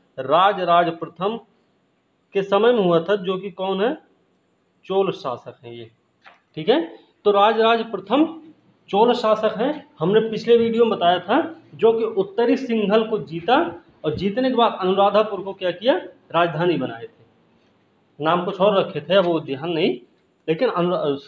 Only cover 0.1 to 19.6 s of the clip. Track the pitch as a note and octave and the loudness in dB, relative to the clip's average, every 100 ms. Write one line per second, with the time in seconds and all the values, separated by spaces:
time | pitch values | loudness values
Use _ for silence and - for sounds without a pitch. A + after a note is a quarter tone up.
0.1 | - B2+ D#3+ G3 F#3 E3+ E3+ E3 E3 D#3 | -8 0 4 4 2 2 2 2 -2 -10
1.1 | - G3 A3+ - _ _ _ _ _ _ | -6 -6 -6 -12 _ _ _ _ _ _
2.1 | _ _ G3 G3 G3 A#3 A#3+ F3+ E3 E3 | _ _ -4 0 2 4 4 2 2 0
3.1 | G#3 F3+ F#3 G3 F3 F#3+ F#3+ A#3 D#4 _ | -2 -2 -6 -8 -8 -4 -2 -2 -4 _
4.1 | _ _ _ _ _ _ _ - F#3+ F#3+ | _ _ _ _ _ _ _ -4 0 0
5.1 | - C#3 A#2 B2+ - A#2 A#2 A2+ _ _ | -2 -8 -8 -12 -18 -18 -18 -18 _ _
6.1 | _ - _ _ D#3 D#3+ D4+ E4 - _ | _ -20 _ _ -6 0 0 -2 -12 _
7.1 | _ G#3 G3+ G#3 A3 A3+ A3+ A3 G3 - | _ 0 4 4 4 2 2 -2 -10 -2
8.1 | C4+ D#4+ - - - _ _ - G3 A#3+ | 0 0 -4 -20 -20 _ _ -2 2 2
9.1 | A3+ A3 G#3+ G#3+ F#3 C4+ D4+ - - E3+ | 2 0 0 0 -2 -4 -4 -12 -4 0
10.1 | A3 A3 G3+ A3+ A#3 A3+ A3+ A3+ F#3+ F3 | 2 0 -2 2 4 4 2 0 2 2
11.1 | F3+ F3+ C#4 D#4+ - - D3 A3 A3+ A3+ | 2 0 -2 -2 -8 -20 0 2 2 0
12.1 | G3 F#3 - A#3+ C4+ - A3 G3 A3+ A3 | -2 -2 0 0 0 0 -2 2 2 0
13.1 | G#3 C#3+ E3 F#3+ C#4 E4+ - _ _ D#3 | -4 -6 -6 0 0 0 -8 _ _ -6
14.1 | B2 G3 A3+ C4 A3+ A3+ - F#3 G3 G3+ | -4 -4 -2 0 2 0 0 -2 2 2
15.1 | G3+ G#3+ G3 F#3+ F#3 F#3 F3 A#3 F4+ - | 2 0 -4 -10 -8 -6 -2 -2 -2 -4
16.1 | - - D#3+ E3+ D3+ F3+ C#3+ B2+ A#2 A2+ | -18 -4 0 0 0 -2 -2 -4 -8 -16
17.1 | _ _ _ _ _ _ _ _ _ _ | _ _ _ _ _ _ _ _ _ _
18.1 | - D3+ F3+ F#3 F3 G3+ G3 - D3+ D3 | -6 -2 0 -2 0 2 2 0 -4 0
19.1 | G3 F3 D#3+ C3+ C3+ | 2 2 0 -4 -8